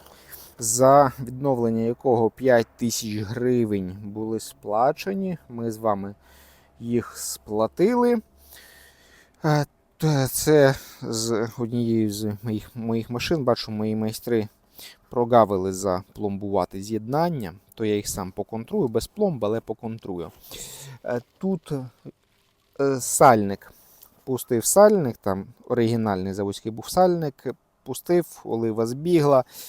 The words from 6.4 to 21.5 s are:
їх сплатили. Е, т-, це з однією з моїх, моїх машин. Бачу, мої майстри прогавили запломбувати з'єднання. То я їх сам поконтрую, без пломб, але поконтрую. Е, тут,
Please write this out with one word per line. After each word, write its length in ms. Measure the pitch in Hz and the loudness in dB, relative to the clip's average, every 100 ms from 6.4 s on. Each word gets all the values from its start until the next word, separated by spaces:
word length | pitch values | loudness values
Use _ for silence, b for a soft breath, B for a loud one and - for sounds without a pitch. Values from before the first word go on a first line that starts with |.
| b b b _ | b b b _
їх 360 | 117 120 - - | -2 -2 -2 -10
сплатили. 1040 | - - - 107 110 - 202 247 240 240 - _ B B B B B B B B B _ | -12 -12 -6 -2 -2 2 2 4 2 0 -4 _ B B B B B B B B B _
Е, 220 | 156 147 143 _ _ _ | 0 0 -2 _ _ _
т-, 320 | 156 139 131 | 0 2 0
це 420 | - 151 151 135 131 B B | 0 4 8 6 4 B B
з 460 | 120 113 113 110 113 127 | -6 -4 -2 -2 -2 -4
однією 520 | 113 120 117 113 107 | -4 -2 0 0 0
з 260 | 101 107 104 | -2 -6 -6
моїх, 280 | 120 107 - | -6 -6 -8
моїх 360 | 120 113 113 110 | -10 -4 -4 -4
машин. 340 | 120 - 165 | -8 -4 -2
Бачу, 260 | 123 117 - | 0 -2 -4
мої 260 | 107 107 107 | -6 -4 -2
майстри 520 | 110 110 - 117 107 _ _ B B B _ | -4 -6 -2 0 -2 _ _ B B B _
прогавили 600 | 127 117 120 101 98 95 | -4 4 4 4 2 -2
запломбувати 1120 | 92 98 92 - - 104 98 101 98 - 98 | -4 -2 -2 -6 -8 -6 -6 -2 -2 -2 -6
з'єднання. 680 | 101 110 110 143 175 151 92 95 _ | -8 -8 -4 -2 -2 -4 -8 -12 _
То 100 | - | -6
я 120 | 107 104 | -2 -2
їх 120 | - | -4
сам 240 | 107 92 | -8 -8
поконтрую, 560 | 104 - 113 113 214 131 | -10 -10 -10 -6 -2 0
без 180 | 113 - | -2 -4
пломб, 380 | 208 202 131 | -2 -2 0
але 160 | 104 113 | -2 -2
поконтрую. 720 | - 110 117 113 95 87 80 - B B B B 135 127 | -6 -10 -10 -10 -8 -8 -8 -14 B B B B -18 -12
Е, 160 | - 123 - _ | -6 -6 -8 _
тут, 340 | 185 | -4